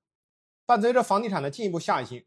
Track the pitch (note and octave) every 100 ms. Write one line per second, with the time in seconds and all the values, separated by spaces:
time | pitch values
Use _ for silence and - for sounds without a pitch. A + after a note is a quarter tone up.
0 | _ _ _ _ _ _ - A#3+ A#3 B3
1 | A#3 D4 A#3 F#3 C#3+ C#3 G#3 E3 D#3+ E3+
2 | A#2 B2